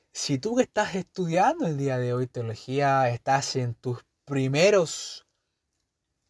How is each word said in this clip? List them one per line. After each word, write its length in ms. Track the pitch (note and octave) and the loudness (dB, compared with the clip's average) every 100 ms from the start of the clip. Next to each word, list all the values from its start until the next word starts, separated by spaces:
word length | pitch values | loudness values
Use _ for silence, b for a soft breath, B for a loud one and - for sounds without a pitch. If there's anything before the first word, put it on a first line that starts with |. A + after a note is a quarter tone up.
| b | b
si 260 | - - C3+ | -10 -4 -2
tú 180 | G#3 A#3+ | 0 0
que 60 | |
estás 320 | A#3+ - G#3 | 0 -2 -2
estudiando 720 | F#3+ - - E3+ E3 A3 E4+ G3+ | -4 -6 -6 0 2 2 2 -2
el 120 | C#3+ | -2
día 180 | C#3 B2+ | -2 -2
de 140 | B2 | -2
hoy 140 | B2 B2+ | -2 -4
teología, 800 | B2+ A2+ A2 - C3+ C#3 C3+ B2+ | -6 -8 -8 -6 0 2 4 2
estás 480 | A#2+ - C#3 - C3 | 0 0 0 0 -2
en 180 | B2 | -4
tus 300 | A#2 B2+ B2 - _ | -4 -8 -10 -14 _
primeros 1000 | - C3+ C3 C#3+ F#3+ G3+ D#3+ - - - - _ _ _ _ _ _ _ _ _ | -6 -2 0 4 6 4 2 -4 -12 -16 -20 _ _ _ _ _ _ _ _ _